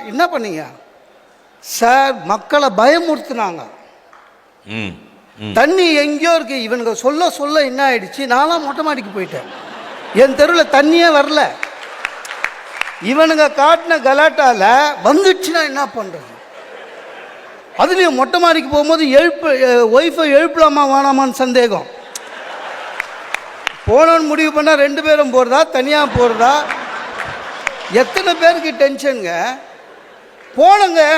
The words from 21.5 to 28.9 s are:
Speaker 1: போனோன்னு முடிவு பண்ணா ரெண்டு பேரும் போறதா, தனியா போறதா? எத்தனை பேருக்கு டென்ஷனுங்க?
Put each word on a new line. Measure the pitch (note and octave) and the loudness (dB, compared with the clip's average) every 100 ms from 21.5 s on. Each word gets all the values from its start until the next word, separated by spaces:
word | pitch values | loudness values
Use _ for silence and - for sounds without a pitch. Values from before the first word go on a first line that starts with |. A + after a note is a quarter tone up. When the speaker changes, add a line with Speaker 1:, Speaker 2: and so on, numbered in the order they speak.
| B3 A#3 F3+ - - - - - - - - - - - - - - - - - - - - - | 2 0 -2 -8 -18 -18 -18 -16 -18 -16 -14 -14 -14 -14 -12 -12 -14 -12 -12 -12 -12 -12 -8 0
Speaker 1:
போனோன்னு | B3 D#4+ E4 D4+ | 4 6 4 2
முடிவு | D4+ D#4 | 0 0
பண்ணா | D4+ D4+ | 0 2
ரெண்டு | D4 C#4+ C#4+ | 2 2 0
பேரும் | D#4 D4+ C#4 | 0 2 2
போறதா, | B3+ A#3+ C4+ D#4+ | 2 2 2 2
தனியா | C4 C4 D4+ C#4+ A#3+ | 0 0 0 0 2
போறதா? | A#3+ A3 A#3+ D4 D4 - - - - - - - - - - - - | 0 2 2 2 -2 -8 -10 -12 -12 -12 -12 -12 -14 -10 -10 -10 -2
எத்தனை | G3+ B3 F#4+ F4 | 0 0 -2 -2
பேருக்கு | E4 E4 E4 E4 E4 | 2 2 2 -4 0
டென்ஷனுங்க? | C#4 | 0